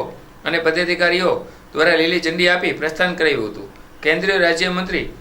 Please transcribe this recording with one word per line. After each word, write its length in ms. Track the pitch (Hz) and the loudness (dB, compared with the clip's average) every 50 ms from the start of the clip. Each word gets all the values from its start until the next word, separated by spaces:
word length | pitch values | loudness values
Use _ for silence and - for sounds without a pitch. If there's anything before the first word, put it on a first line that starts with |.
| - - - - - - - - - | -2 -4 -8 -16 -20 -20 -20 -10 -6
અને 140 | 143 165 165 | -4 -2 0
પદાધિકારીઓ 880 | 165 160 160 175 180 170 175 165 175 175 170 180 180 165 117 - - - - - - - - | 0 0 0 0 0 -2 0 0 2 2 2 2 2 0 0 -2 -4 -10 -18 -20 -18 -6 -2
દ્વારા 220 | 143 156 175 165 | 2 4 4 4
લીલી 260 | 160 160 170 180 170 | 4 2 2 0 0
ઝંડી 280 | 156 160 165 175 180 175 | 0 -2 0 2 2 2
આપી 240 | 180 - 190 170 131 | 2 2 2 -2 -2
પ્રસ્થાન 420 | 135 147 156 156 - 185 180 175 | -2 -4 -4 -2 -2 -2 -2 0
કરાયું 360 | - 160 156 139 120 110 101 | 0 0 2 2 0 -2 -6
હતું. 280 | - 101 101 - - - - - - - - | -8 -10 -14 -16 -16 -18 -20 -20 -14 -4 0
કેન્દ્રીય 360 | 151 165 180 185 190 196 185 | 0 0 2 2 0 2 4
રાજ્યમંત્રી 760 | 175 170 165 165 185 180 180 180 185 185 180 147 117 - - - | 4 2 2 2 0 -2 -2 -2 -4 -2 -4 -4 -4 -6 -10 -14